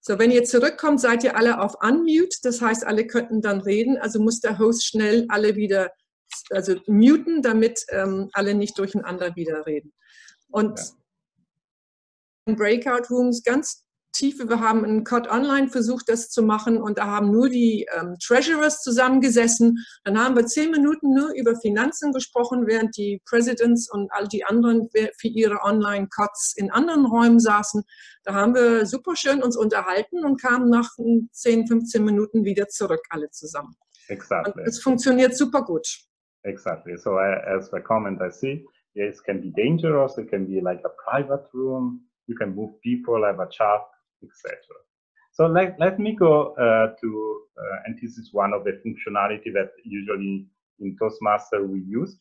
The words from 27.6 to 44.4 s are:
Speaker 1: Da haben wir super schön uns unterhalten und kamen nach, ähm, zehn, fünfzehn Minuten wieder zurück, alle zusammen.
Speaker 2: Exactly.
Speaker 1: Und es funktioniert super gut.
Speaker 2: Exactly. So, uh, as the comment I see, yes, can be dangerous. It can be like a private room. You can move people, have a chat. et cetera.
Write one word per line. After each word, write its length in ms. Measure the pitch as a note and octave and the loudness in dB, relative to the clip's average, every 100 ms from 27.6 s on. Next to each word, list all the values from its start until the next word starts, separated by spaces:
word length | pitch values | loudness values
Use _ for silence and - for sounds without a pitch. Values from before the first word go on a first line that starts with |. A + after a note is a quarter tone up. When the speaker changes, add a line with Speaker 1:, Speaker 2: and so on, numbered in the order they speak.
| G#3 G#3+ G3+ _ - - | 0 -6 -6 _ -20 -16
Speaker 1:
Da 100 | - | -6
haben 220 | G3 G#3 B3 | 0 2 4
wir 300 | A#3+ A#3 G#3+ | 4 4 0
super 320 | B3 - D#4+ | -4 -6 -4
schön 260 | C#4 C#4 | 0 0
uns 140 | B3 A#3 | 0 0
unterhalten 680 | A3 G#3+ F#3 F#3 A3 F4 | 0 0 -2 -4 -4 -4
und 180 | D4+ C4 | -2 0
kamen 280 | C4 B3 B3 | 0 2 4
nach, 220 | A#3 A#3 - | 4 2 -4
ähm, 300 | A3+ A#3 A#3 | 2 2 0
zehn, 340 | - B3 A3+ A3+ | -4 2 2 2
fünfzehn 380 | A#3 A#3 A3+ G#3+ | 0 0 0 2
Minuten 400 | G#3 G#3 A3+ G3+ | 2 2 0 0
wieder 240 | G3+ G3+ | -2 -4
zurück, 340 | - G#3 D#3+ - | -4 -4 -4 -4
alle 200 | E3 D3+ | -10 -10
zusammen. 440 | - D3+ D3+ C3+ - _ _ _ | -12 -14 -12 -14 -20 _ _ _
Speaker 2:
Exactly. 460 | G2 - F2+ D#2+ | -14 -4 -4 -4
Speaker 1:
Und 120 | - - | -6 -6
es 160 | A#3 | -4
funktioniert 540 | - B3 C4+ B3 B3+ B3+ | 0 0 2 4 4 2
super 260 | C#4+ C#4+ | 0 0
gut. 260 | A#3 D#3+ - - _ _ _ _ | -2 -4 -6 -12 _ _ _ _
Speaker 2:
Exactly. 540 | G2 G2 - E2 - E2+ | -12 -10 -8 -10 -10 -10
So, 180 | - F#2+ | -4 0
uh, 260 | G2 F#2+ - | 0 -2 -2
as 240 | F#2+ F#2+ | -4 -4
the 120 | F#2+ | -10
comment 400 | - A2+ G#2 F#2+ | -2 -2 -2 -6
I 100 | F2+ | -8
see, 340 | - C3+ D3 - _ _ | -6 -8 -8 -14 _ _
yes, 280 | G#2 G#2 - | -8 -8 -6
can 200 | - G2 | -8 -8
be 100 | F#2+ | -6
dangerous. 640 | F2 A2+ E3 D#3+ D3 C3+ - | -2 0 0 0 0 0 -2
It 120 | A2 | -6
can 180 | G2+ F#2+ | -6 -4
be 140 | F#2+ | -4
like 240 | F2+ F2+ - | -4 -6 -10
a 40 | - | -12
private 460 | - B2+ C#3 C#3 - | -6 -4 -4 -6 -8
room. 540 | B2 C3 C3 B2 B2 _ _ - | -8 -6 -4 -6 -8 _ _ -14
You 100 | A#2 | -8
can 180 | G#2 G2 | -6 -6
move 240 | G#2+ - | -10 -10
people, 460 | A#2+ B2 A#2+ A#2 G#2+ | -6 -4 -2 0 0
have 160 | F#2 | -2
a 80 | F2+ | -8
chat. 320 | - G#2+ G#2 - _ _ _ - | -2 0 0 -4 _ _ _ -20
et 100 | |
cetera. 440 | _ | _